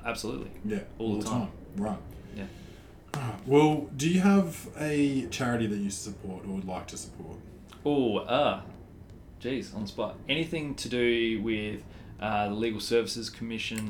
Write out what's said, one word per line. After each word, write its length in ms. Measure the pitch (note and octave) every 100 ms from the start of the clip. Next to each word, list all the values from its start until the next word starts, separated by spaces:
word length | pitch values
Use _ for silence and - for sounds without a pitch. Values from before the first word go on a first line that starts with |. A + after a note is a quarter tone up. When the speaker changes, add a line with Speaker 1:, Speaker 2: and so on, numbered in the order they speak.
Speaker 1:
absolutely. 460 | A2+ A#2 G#2+ C3 - -
Speaker 2:
Yeah, 160 | G#2 G#2 - -
Speaker 1:
All 80 | A2
Speaker 2:
all 40 | G#2
Speaker 1:
the 60 |
Speaker 2:
the 60 | G#2+
Speaker 1:
time. 100 | A#2+
Speaker 2:
time. 100 | A2 - - F#3+
Right. 220 | G#3+ G3 - - - G#2
Speaker 1:
Yeah. 80 | - - - - - - -
Speaker 2:
Ah, 220 | D3 B2 G#2 B2+
well, 420 | C#3+ D3+ D3+ - C#3
do 120 | D#3
you 120 | F#3
have 480 | G3 G3 F3 - - -
a 480 | D3+ D3 C#3+ C3+ A#2
charity 380 | - B2+ A#2 A2
that 120 | G2+
you 120 | G2+
support 540 | - G#2+ G2 G2 F#2
or 40 | G2
would 180 | F#2+ F#2
like 200 | F#2 F2
to 80 | -
support? 420 | - - D#2+ - - - - -
Speaker 1:
Oh, 340 | D3 C#3+ B2 G2+
uh, 420 | - B2+ C3+ G2 - - - - - - - -
geez, 320 | A#2+ C3 G2+
on 80 | G2+
the 60 | G#2
spot. 280 | - G#2+ - -
Anything 460 | C#3+ E3 E3 D3 C3
to 120 | A#2+
do 520 | B2 A#2+ A#2 A#2 A2
with, 400 | A2 G#2+ G#2+ G#2+ - - - -
uh, 280 | G#2+ G#2+ G#2
the 40 |
Legal 240 | G#2 A2+ G#2+
Services 500 | - A#2 G2+ - A2
Commission, 580 | - A2+ A2+ - A2+ G#2+